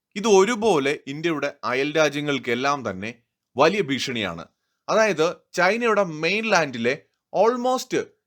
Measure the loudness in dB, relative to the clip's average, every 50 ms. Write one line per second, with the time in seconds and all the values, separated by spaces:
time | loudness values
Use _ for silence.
0 | _ _ _ -4 2 4 6 6 6 4 2 0 0 2 2 2 2 0 -2 -4
1 | -8 -10 -10 -6 -4 -4 -2 -2 -4 -6 -6 _ -6 -4 -2 -2 -2 0 2 2
2 | 2 2 2 -2 -4 -2 -4 -4 -2 -2 -2 0 0 -2 -2 -2 -4 -6 -8 -6
3 | -8 -10 -12 _ _ _ _ _ _ _ _ 4 4 4 4 2 -2 -2 -2 -4
4 | -4 -4 -4 -4 -4 -4 -6 -8 -14 -18 _ _ _ _ _ _ _ -2 0 2
5 | 2 2 2 0 0 -2 -2 -6 _ _ -2 0 2 2 2 2 0 0 2 2
6 | 0 -2 -4 -4 -4 -2 -2 -2 0 2 2 2 2 0 -4 -2 -2 -2 -2 -2
7 | _ _ _ _ _ _ 0 2 2 2 2 0 -2 -2 -2 -2 -4 -4 -4 -4
8 | -4 -4 _ _ _